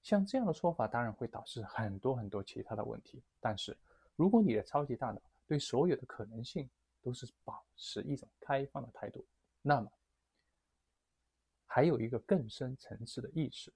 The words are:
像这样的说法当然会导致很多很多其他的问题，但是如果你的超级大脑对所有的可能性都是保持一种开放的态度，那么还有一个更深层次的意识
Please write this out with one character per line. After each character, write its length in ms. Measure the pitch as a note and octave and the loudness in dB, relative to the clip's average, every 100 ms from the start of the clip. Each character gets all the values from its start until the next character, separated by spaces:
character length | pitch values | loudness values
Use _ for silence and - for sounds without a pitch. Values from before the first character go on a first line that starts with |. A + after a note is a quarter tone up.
像 240 | - G3+ | 4 2
这 120 | G3 C4 | 4 2
样 100 | G#3+ | 2
的 60 | |
说 200 | D#3 F3 | 2 0
法 140 | E3 A2 | 2 0
当 160 | A#2 | 2
然 100 | A#2 | 0
会 140 | G#2+ A#2 | -2 -6
导 160 | - | -6
致 180 | - A#2+ | -10 -10
很 380 | G#2+ - A2 G2 | -6 -4 -4 0
多 160 | B2+ | 0
很 120 | B2+ G2+ | 0 -2
多 160 | G2+ | -6
其 200 | F#2+ - | -6 -10
他 120 | - | -6
的 80 | G#2+ | -4
问 160 | A#2 A2 | -4 -8
题， 200 | - B2+ _ _ | -12 -20 _ _
但 160 | A2+ | -2
是 220 | G#2 - - _ _ _ | -2 -6 -10 _ _ _
如 140 | - F3+ | 2 6
果 120 | A3+ | 8
你 120 | G3 | 6
的 80 | G#2+ | 4
超 200 | - D3 | 0 -2
级 120 | C#3+ | -2
大 160 | A#2+ B2 | -4 -4
脑 100 | G2+ _ _ | -6 _ _
对 140 | _ D3 | _ -2
所 280 | - A#2+ F3 | 2 2 4
有 80 | |
的 100 | C#3+ | 2
可 200 | B2+ - | -2 -12
能 180 | G#2+ A2+ | -10 -8
性 260 | A#2+ - C3 _ _ _ | -6 -6 -8 _ _ _
都 120 | B2+ | -6
是 180 | B2 B2 _ | -6 -12 _
保 220 | - - _ | -14 -14 _
持 260 | - - - | -14 -8 -6
一 120 | C#3+ | -4
种 120 | C#3+ - _ | -6 -8 _
开 260 | - C#3 | -2 -2
放 180 | C#3 - | -2 -8
的 60 | A#2+ | -12
态 180 | - - | -10 -10
度， 160 | - - _ _ _ | -10 -18 _ _ _
那 180 | C#3 C#3+ | 4 4
么 100 | G2+ _ _ _ _ _ _ _ _ _ _ _ _ _ _ _ _ _ | 4 _ _ _ _ _ _ _ _ _ _ _ _ _ _ _ _ _
还 180 | _ B2 | _ 4
有 160 | D#3+ C3 | 6 4
一 100 | A#2 | 0
个 100 | B2 | -2
更 300 | - F#3+ A2+ | 2 2 2
深 260 | - B2+ C3 | -6 -6 -8
层 280 | - G#2+ | -12 -10
次 160 | A#2 - | -8 -8
的 80 | A2+ | -4
意 180 | E3 D3 | -2 -2
识 220 | - - | -4 -16